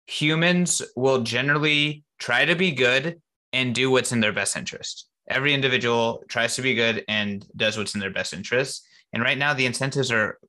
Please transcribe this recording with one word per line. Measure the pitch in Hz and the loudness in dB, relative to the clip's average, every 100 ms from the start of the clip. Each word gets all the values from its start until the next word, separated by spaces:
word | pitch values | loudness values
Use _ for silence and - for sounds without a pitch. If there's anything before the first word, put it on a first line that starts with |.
| - | -12
humans | - 151 160 170 180 170 - - - | -2 0 2 2 2 2 0 -4 0
will | 131 135 | 2 2
generally | 113 120 139 151 151 147 147 151 _ _ | 0 -2 0 2 2 2 0 -4 _ _
try | - 123 147 | -2 2 2
to | 170 | 2
be | 185 | 0
good | 127 123 131 156 170 _ _ _ | 2 4 4 0 -8 _ _ _
and | 127 127 117 | -2 -2 0
do | 131 | 2
what's | 127 120 | 2 2
in | 120 | 0
their | 107 | 0
best | 101 98 78 | 0 -4 -4
interest. | - - - - - _ - | -8 -10 -12 -14 -18 _ -6
Every | 127 139 | -2 0
individual | 143 135 123 120 117 117 - - | 2 2 2 2 2 0 -2 -6
tries | 120 113 - | -2 0 0
to | |
be | 131 113 | 0 2
good | 117 113 - | 2 0 -2
and | 107 104 101 - - | -2 -2 -6 -10 -2
does | 110 107 | -2 0
what's | 98 | -4
in | 104 | -4
their | 98 | -4
best | 92 92 | -4 -6
interest. | 87 104 123 135 - - _ _ | -8 -4 -2 -2 -8 -16 _ _
And | - | -2
right | 123 135 | -2 0
now, | 143 | 0
the | 135 127 | 0 0
incentives | 120 135 139 127 | 0 -2 -2 0
are | 117 104 - | 2 0 -4